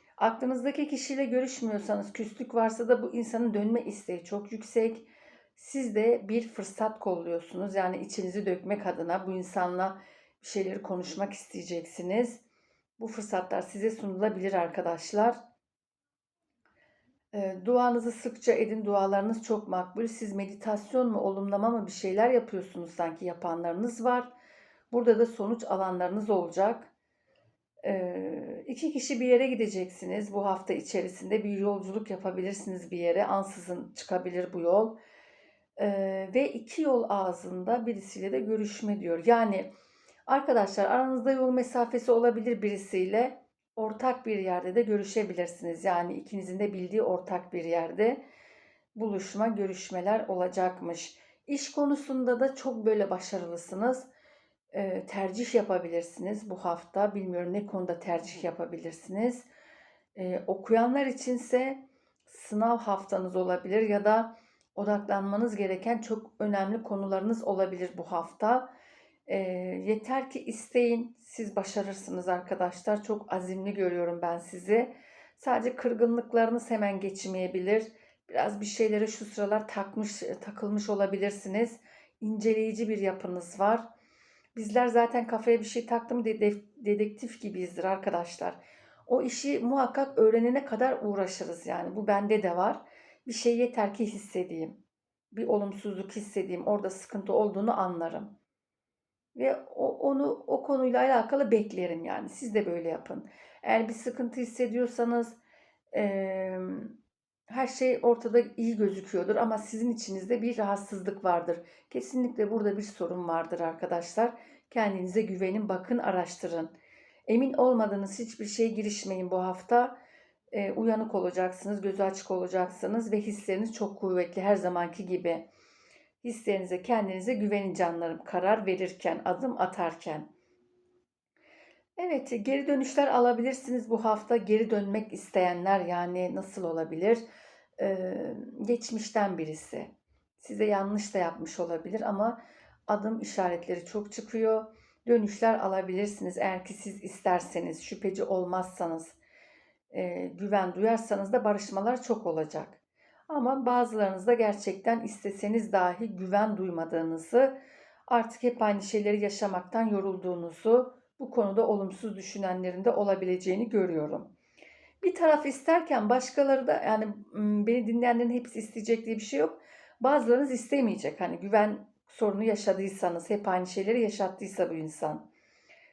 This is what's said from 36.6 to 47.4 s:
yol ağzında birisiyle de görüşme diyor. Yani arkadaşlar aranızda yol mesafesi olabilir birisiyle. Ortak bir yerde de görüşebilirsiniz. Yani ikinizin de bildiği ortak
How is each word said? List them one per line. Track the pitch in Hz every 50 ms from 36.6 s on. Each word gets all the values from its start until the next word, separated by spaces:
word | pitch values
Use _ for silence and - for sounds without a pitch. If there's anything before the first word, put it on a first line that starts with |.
| 226 - - 330 311
yol | 285 254 240 226 -
ağzında | 202 196 190 180 175 175 - 185 185 180 185 214 240 240 220
birisiyle | 240 220 196 - - - 190 185 202 208
de | -
görüşme | 214 214 220 214 214 208 - - 220 208 208 202
diyor. | - 170 170 165 165
Yani | 233 233 233 226 208 196 185 190 - - - _ _ _ _ _ _ _ _ -
arkadaşlar | - 269 285 285 294 247 226 196 196 202 208 196
aranızda | - - 254 262 262 262 247 220 269 269
yol | 262 262 254 254
mesafesi | 254 240 247 - 240 233 233 247 240 233 254 233
olabilir | 226 240 240 214 226 214 240 233 196 214
birisiyle. | 208 208 190 196 - - 185 185 190 202 220 247 254 254 - - _ _ _ _ _ -
Ortak | 226 220 220 214 220 254 254 247 254 -
bir | 226 214 196
yerde | 190 185 180 180 175 185 185
de | 233 233
görüşebilirsiniz. | 214 208 202 196 - - 226 202 185 180 180 175 170 - - 170 170 165 165 -
Yani | 196 175 175 175 175 -
ikinizin | - - - 208 196 180 180 180 190
de | 208 202 190
bildiği | 185 180 180 202 220 -
ortak | - 180 180 - - 185 180